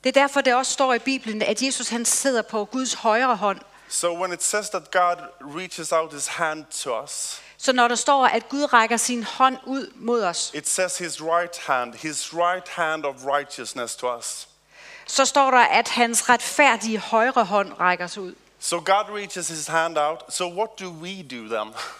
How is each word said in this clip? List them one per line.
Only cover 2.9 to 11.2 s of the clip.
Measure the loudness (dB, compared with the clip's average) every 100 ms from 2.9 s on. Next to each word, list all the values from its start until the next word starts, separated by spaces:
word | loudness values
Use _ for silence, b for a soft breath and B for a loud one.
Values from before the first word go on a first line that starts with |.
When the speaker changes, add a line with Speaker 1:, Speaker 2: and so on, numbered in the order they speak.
Speaker 1:
højre | -2 2 4 2 2
hånd. | 0 -2 -10 b b
Speaker 2:
So | -2 -2 -2
when | -4
it | -2
says | 0 -2 -2
that | -6 0
God | 2 2 0 -6 -16 -12 -10
reaches | -10 -8 0
out | 0 0
his | -6 -8
hand | -2 -4 -4 -10 -8
to | -4 -4
us, | -6 -8 -8 -10 B B
Speaker 1:
Så | 0
når | 4 2
der |
står, | 2 2 4 4
at | 2 -2
Gud | -4 4
rækker | 4 4 2
sin | 0 -2
hånd | -6 2 2 2 -6
ud | -8 -8 -8
mod | -2 0
os, | 0 -2 -6
Speaker 2:
it | -6 -4
says | 0 0 -2
his | -6 -6